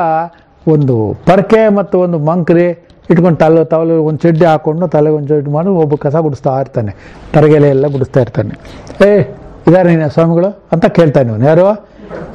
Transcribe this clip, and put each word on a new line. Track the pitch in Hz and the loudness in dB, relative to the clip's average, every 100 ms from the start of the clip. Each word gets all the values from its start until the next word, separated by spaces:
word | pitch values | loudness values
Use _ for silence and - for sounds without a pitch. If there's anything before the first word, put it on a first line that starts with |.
| 170 160 170 - _ _ 165 | -2 -2 -6 -12 _ _ -2
ಒಂದು | 151 135 117 104 101 170 | 0 0 0 -2 -2 0
ಪರ್ಕೆ | 196 190 220 220 | 0 2 2 2
ಮತ್ತು | 202 190 185 | 0 0 -2
ಒಂದು | 180 165 | -2 -2
ಮಂಕ್ರಿ | 151 180 160 170 175 170 _ _ - | -2 -2 0 0 0 -4 _ _ -2
ಇಟ್ಕೊಂಡು | 170 175 151 | 2 2 2
ತಲೆ, | 160 160 | 2 2
ತಲೆ | 160 160 165 | 0 -2 0
ಒಂದು | 165 156 151 | -2 -2 -2
ಚಡ್ಡಿ | 170 160 | 0 2
ಹಾಕೊಂಡು | 175 151 160 156 175 | 2 0 -2 -4 -2
ತಲೆಗೆ | 156 151 151 | 0 0 -2
ಒಂದು | 139 | -2
ಚಡ್ಡಿ | 151 143 | -4 -2
ಮಾಡಿ | 147 190 | -4 -2
ಒಬ್ಬ | 180 151 | -2 0
ಕಸ | 143 147 160 | -2 -2 -2
ಗುಡಿಸ್ತಾ | 156 131 143 131 | -2 -4 -4 -4
ಇರ್ತಾನೆ, | 131 - 104 - - - - | -4 -6 -8 -10 -20 -20 -4
ತರಗೆಲೆ | 127 151 151 143 | 2 4 4 2
ಎಲ್ಲ | 135 147 | 2 -2
ಗುಡಿಸ್ತಾ | 139 123 139 | -4 -2 -2
ಇರ್ತಾನೆ. | 113 - 104 - - - - - 202 | -2 -4 -8 -10 -18 -20 -12 0 2
"ಏ, | 208 - - - - - | 2 0 -8 -20 -4 0
ಇದಾರೆ | 180 175 | 2 2
ನೀನು | 165 151 | 0 0
ಸ್ವಾಮಿಗಳು?" | - 165 170 190 202 _ | 0 0 0 -2 -6 _
ಅಂತ | 165 202 | -2 0
ಕೇಳ್ತಾನೆ | 180 160 139 120 | 2 2 2 0
ಅವನು. | 107 | 0
ಯಾರು? | 139 165 190 214 - - - - - | 2 4 2 0 -10 -20 -18 -18 -6